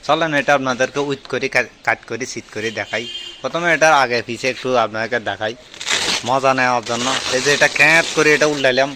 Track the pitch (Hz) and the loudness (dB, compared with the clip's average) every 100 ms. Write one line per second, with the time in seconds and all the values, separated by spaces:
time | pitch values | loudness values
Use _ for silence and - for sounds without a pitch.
0 | - 156 165 147 139 143 131 120 127 143 | 0 0 0 0 2 2 0 -2 -2 -2
1 | 143 135 - 127 131 131 113 - - 113 | -4 -6 -6 -6 -2 -2 -2 -6 -4 -4
2 | - 120 127 - - 107 110 107 101 107 | -4 -10 -8 -12 -12 -6 -6 -6 -6 -6
3 | 120 - - - 131 160 175 156 156 147 | -8 -12 -14 -10 -6 -2 0 4 4 4
4 | 127 120 110 113 131 123 127 123 110 110 | 4 0 -4 -4 -4 -4 0 0 0 -2
5 | 113 120 107 98 110 120 - - - - | -4 -4 -4 -4 -6 -6 -16 -14 -6 -4
6 | - - 113 131 135 131 127 123 113 120 | -2 -4 0 2 2 2 2 0 -2 -4
7 | 127 131 - 131 135 143 147 - 147 165 | -2 -4 -2 -2 0 2 2 4 4 4
8 | 160 - 151 147 151 147 135 127 139 | 2 2 4 4 2 2 2 2 0